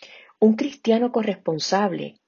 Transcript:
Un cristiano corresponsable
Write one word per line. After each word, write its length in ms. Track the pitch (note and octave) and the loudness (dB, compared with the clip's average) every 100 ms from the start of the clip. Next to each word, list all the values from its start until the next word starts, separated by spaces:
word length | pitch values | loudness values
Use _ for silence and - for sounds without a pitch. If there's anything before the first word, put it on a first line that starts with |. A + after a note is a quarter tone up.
| - - - _ | -20 -20 -20 _
Un 160 | A3 | 2
cristiano 580 | A3 C#4 - - A3 B3 | 4 -2 -4 0 0 0
corresponsable 1080 | A#3+ G#3+ F#3+ - D#3 - F#3+ G#3 D#3+ D3 - | -2 -4 -4 -4 -4 -2 0 0 -2 -10 -14